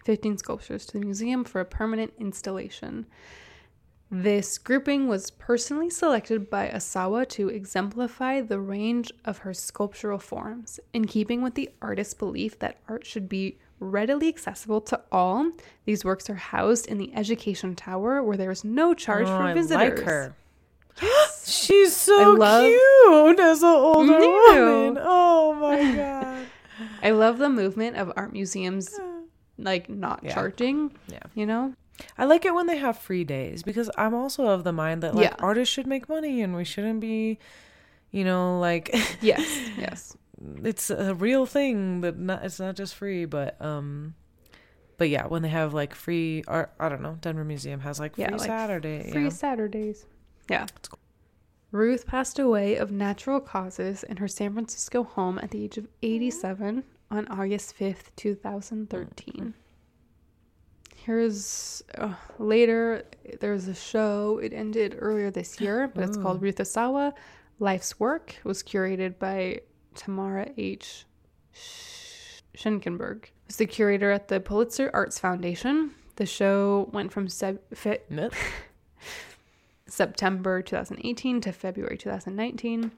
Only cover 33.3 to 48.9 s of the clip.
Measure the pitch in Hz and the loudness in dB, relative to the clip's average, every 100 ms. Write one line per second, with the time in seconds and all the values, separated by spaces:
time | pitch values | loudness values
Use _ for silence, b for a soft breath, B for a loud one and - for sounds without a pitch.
33.3 | 135 160 165 185 208 226 - 220 233 269 | -4 -6 -8 -6 -6 -4 -2 -2 -2 -4
34.3 | 262 240 190 175 165 156 165 165 214 - | -2 0 0 0 -2 -2 -4 -2 2 2
35.3 | - 196 214 247 - 262 269 262 311 302 | 2 -2 0 0 -4 -4 -6 -4 -6 -4
36.3 | 254 202 175 170 - 208 220 220 220 220 | -4 -4 -4 -8 -6 -6 -4 -4 -4 -4
37.3 | 220 b b b b b b _ 196 185 | -6 b b b b b b _ -4 0
38.3 | 185 180 180 175 170 - 233 220 175 220 | 0 0 0 0 0 0 -2 -2 0 0
39.3 | - 311 294 240 202 - - - - _ | 2 -2 -6 -8 -8 -10 -10 -16 -20 _
40.3 | - 73 71 147 - - - 196 180 208 | -20 -18 -8 -6 -6 -6 -4 -4 -2 0
41.3 | 269 254 285 277 220 190 180 175 175 180 | 2 2 0 0 -2 -2 -4 -4 -6 -6
42.3 | 190 - - 190 190 196 - 202 185 165 | -6 -8 -10 -10 -10 -12 -10 -8 -6 -6
43.3 | 147 139 - 156 147 143 143 151 160 _ | -6 -6 -8 -8 -8 -8 -10 -12 -16 _
44.3 | _ b b b b _ - 165 143 - | _ b b b b _ -2 0 0 -2
45.3 | 165 160 160 156 151 143 - - 170 160 | -4 -2 -2 -2 -2 -6 -8 -6 -4 -2
46.3 | 160 - 160 - - 156 175 147 165 165 | -4 -4 -4 -6 -6 -6 -6 -8 -10 -8
47.3 | 160 151 147 139 139 143 147 151 - 196 | -6 -6 -8 -10 -10 -10 -8 -8 -6 -4
48.3 | 208 - 226 220 180 156 | -4 -4 -4 -4 -6 -6